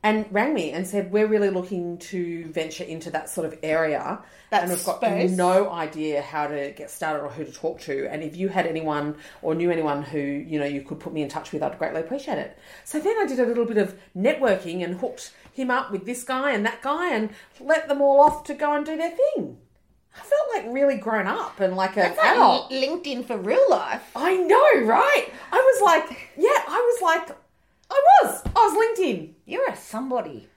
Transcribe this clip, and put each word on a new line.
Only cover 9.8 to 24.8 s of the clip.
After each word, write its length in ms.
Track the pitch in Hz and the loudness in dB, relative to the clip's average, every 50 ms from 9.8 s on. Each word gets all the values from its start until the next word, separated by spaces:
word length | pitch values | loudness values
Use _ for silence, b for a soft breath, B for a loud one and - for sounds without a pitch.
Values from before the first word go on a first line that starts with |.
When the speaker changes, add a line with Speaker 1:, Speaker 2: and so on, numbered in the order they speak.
| 156 151 143 143 | 0 -2 -2 -4
Speaker 1:
who, 160 | 147 127 156 151 | -6 -6 -6 -6
you 400 | 139 143 143 143 139 160 156 151 | -4 -4 -6 -8 -8 -6 -4 -4
know, 60 | 143 | -4
you 160 | 143 143 139 | -4 -4 -6
could 160 | 139 - 175 156 | -8 -10 -14 -12
put 140 | - 170 | -12 -10
me 100 | 160 156 | -6 -6
in 60 | 147 139 | -6 -6
touch 240 | - 156 - - | -6 -10 -10 -8
with, 100 | - 151 | -8 -6
I'd 160 | 143 139 - - | -6 -6 -4 -4
greatly 220 | 160 - - 160 | -6 -6 -4 -6
appreciate 380 | 160 165 254 277 - 330 233 151 | -6 -6 -8 -8 -6 -6 -6 -6
it." 200 | - - - B B B B B B | -6 -10 -12 B B B B B B
So 140 | - - 311 | -8 -8 -4
then 180 | 311 392 453 453 | -2 0 0 0
I 60 | 392 | -2
did 120 | - 269 247 | -2 0 0
a 80 | 247 | 0
little 180 | 226 233 233 233 | 0 0 -2 -2
bit 140 | 226 220 208 | 0 0 0
of 160 | 196 196 - B B B _ | 0 0 -4 B B B _
networking 680 | 180 190 254 311 - 269 233 190 185 - 170 165 185 175 | 0 0 0 0 2 2 0 0 0 -2 -8 -6 -6 -6
and 120 | 165 180 180 | -6 -6 -6
hooked 340 | 254 240 - - - - b b b b | -6 -8 -8 -12 -18 -20 b b b b
him 180 | _ - 262 254 | _ -8 -2 -2
up 220 | 247 262 262 - | -2 -2 -2 -4
with 120 | 208 190 190 | -8 -8 -6
this 200 | 202 247 247 - | -8 -10 -10 -6
guy 260 | - 262 254 269 285 | -6 -6 -2 -2 -2
and 160 | 262 208 208 | -2 0 -2
that 160 | 226 - - | -4 -4 -4
guy 280 | - 269 294 330 359 359 277 | -4 -4 -2 -2 -2 -2 -2
and 160 | 220 220 214 B B B B B - | -2 -4 -4 B B B B B -16
let 260 | 262 269 320 311 320 | 0 0 0 0 2
them 160 | 302 285 277 | -2 0 2
all 180 | 285 277 277 277 | 4 4 8 8
off 200 | 294 302 294 - - | 8 6 6 0 -8
to 100 | - 294 | -10 -6
go 180 | - 302 294 294 | -4 -2 -2 -2
and 100 | 294 294 | -2 -2
do 120 | 311 311 | -4 -4
their 160 | 311 330 349 | -4 -4 -6
thing. 460 | 339 - 523 587 605 - 175 139 120 - _ _ _ _ _ _ _ _ _ _ _ | 0 0 0 0 0 -2 -6 -8 -10 -18 _ _ _ _ _ _ _ _ _ _ _
I 60 | - | -20
felt, 220 | - - 571 587 622 554 466 | -2 -2 0 0 0 -2 -4
like, 200 | 403 - 226 240 | -6 -6 -4 -2
really 220 | 269 277 277 269 208 | 2 2 2 2 0
grown 280 | 185 220 220 214 185 | -2 -2 -2 -2 -2
up 320 | 190 233 - 233 - - - | -2 -4 -4 -6 -10 -4 -2
and 140 | 196 185 185 | -2 0 0
like 220 | 185 190 190 - | 0 -2 -2 2
an 60 | 214 | 2
Speaker 2:
That's 160 | 180 175 175 - | 0 2 2 4
like 80 | - 214 | 4 4
Speaker 1:
adult. 380 | - 480 453 208 - 254 - - | 6 6 6 6 6 4 0 -4
Speaker 2:
Li-, 160 | 262 262 269 | -4 -2 -2
LinkedIn 380 | 269 330 359 - 285 269 240 247 | -2 -2 -6 -6 -8 -8 -8 -6
for 140 | - 240 202 | -6 -8 -6
real 260 | 180 202 277 508 539 480 | -2 0 4 4 6 6
life. 320 | 311 190 147 139 - - - - - | 4 2 0 -4 -8 -8 -10 -12 -10
Speaker 1:
I 220 | 240 277 349 381 | -4 -2 0 0
know, 440 | 370 359 311 403 480 571 605 466 320 | 0 4 4 6 6 8 6 6 6